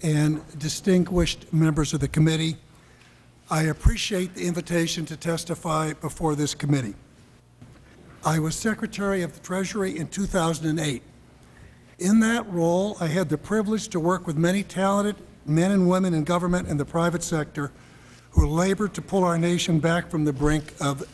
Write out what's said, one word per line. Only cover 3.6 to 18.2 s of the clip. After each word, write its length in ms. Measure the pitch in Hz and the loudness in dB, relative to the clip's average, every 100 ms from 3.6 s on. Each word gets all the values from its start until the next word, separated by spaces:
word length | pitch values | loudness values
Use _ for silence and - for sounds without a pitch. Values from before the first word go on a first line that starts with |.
appreciate 720 | 160 147 - 220 - 190 185 | 0 2 2 2 -2 -2 -4
the 120 | 185 175 | -4 -4
invitation 600 | 170 - 170 165 - 151 | -4 -2 -2 0 -4 -8
to 100 | 156 | -6
testify 760 | 165 165 - 165 170 156 156 | -4 -4 -4 -8 -2 -2 -2
before 420 | 139 156 - 160 147 | -4 -10 -4 -2 0
this 180 | 147 | -2
committee. 420 | - 147 143 113 - - - - - _ - - - - - - - - | -2 0 0 -2 -10 -20 -20 -20 -20 _ -20 -20 -20 -20 -20 -20 -8 -2
I 140 | 160 | 0
was 180 | 156 - | 0 -2
Secretary 640 | 220 214 226 - 202 196 | -4 -4 -6 -4 -2 -2
of 140 | 170 - | -4 -8
the 40 | |
Treasury 580 | - 185 185 202 185 147 | -8 -4 -4 -2 -4 -4
in 120 | 151 | -6
two 160 | - 196 | -4 -2
thousand 420 | 190 165 165 160 | 0 0 0 -2
and 100 | 156 | -2
eight. 200 | 151 120 - - - - - - - - - - | -2 -4 -10 -20 -20 -20 -20 -20 -20 -20 -20 -4
In 220 | 180 220 | 4 4
that 260 | 220 233 226 | 4 0 -2
role, 460 | 175 165 175 202 202 | 0 2 2 0 -2
I 80 | 165 | -2
had 220 | 170 160 | 0 0
the 80 | 147 | -4
privilege 500 | - 214 202 214 - | -2 -2 0 -2 -2
to 140 | 175 | -2
work 260 | 165 180 180 | 0 0 -2
with 80 | 151 | 0
many 280 | 170 196 | 2 2
talented 520 | 190 185 196 202 202 196 - - 143 | -2 0 2 2 0 -4 -14 -12 0
men 260 | 156 185 | 2 4
and 180 | 196 180 | 4 4
women 240 | 185 190 | 4 2
in 120 | 160 151 | 0 2
government 420 | 175 180 180 180 | 0 2 0 0
and 100 | 147 | -2
the 60 | |
private 400 | 139 170 170 170 | -2 0 0 0
sector 480 | - 160 147 - 143 - - - - - | -2 -4 -4 -6 -8 -8 -20 -20 -20 -20